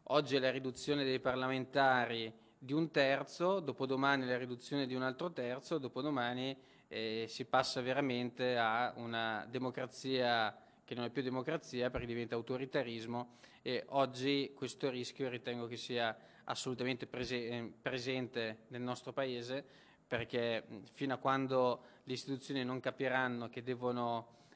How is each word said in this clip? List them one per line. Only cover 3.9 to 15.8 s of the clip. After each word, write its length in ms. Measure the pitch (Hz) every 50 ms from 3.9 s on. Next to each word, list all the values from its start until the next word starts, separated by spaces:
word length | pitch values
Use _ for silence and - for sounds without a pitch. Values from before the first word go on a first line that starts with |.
| 135 131 135 139 139 135 131
la 120 | 123 127 123
riduzione 500 | 127 123 123 123 - - 143 143 139 123
di 80 | 131
un 80 | 127 131
altro 280 | 131 123 127 165 175
terzo, 460 | 165 - 123 120 123 135 139 - 170 156
dopodomani, 800 | 135 120 - 127 131 151 147 131 120 120 123 127 127 135 131 131 - - - - - -
eh, 380 | - 107 110 113 110 113 113 107
si 180 | - - 135
passa 360 | - - 131 131 - - 139
veramente 760 | 123 127 131 135 147 135 123 123 123 123 120 - 127 123 123 120
a 360 | 117 110 110 117 123 123 123
una 500 | - 117 117 117 113 113 113 110 107 - 113
democrazia 1080 | 120 127 127 127 120 - 127 117 - - - 131 131 127 127 120 120 117 110 104 - - - - - - _
che 120 | - 113
non 100 | 120 120
è 40 | 117
più 120 | 117 139
democrazia 680 | 131 127 123 131 127 156 160 165 - - - 123 123 127
perché 180 | 123 123 120 117
diventa 280 | 117 120 120 110 120
autoritarismo, 1000 | 117 113 - 131 127 135 131 - 147 131 120 117 113 110 113 120 120 120 120 - - - - - - -
e 220 | 131 127 113 - -
oggi 640 | - 139 135 127 123 123 127 139 143 139 139 - -
questo 340 | - 127 123 - - - 139
rischio 400 | 123 123 120 - - - 139 127
ritengo 380 | 120 120 - 123 120 120 120 117
che 100 | 120
sia 400 | 113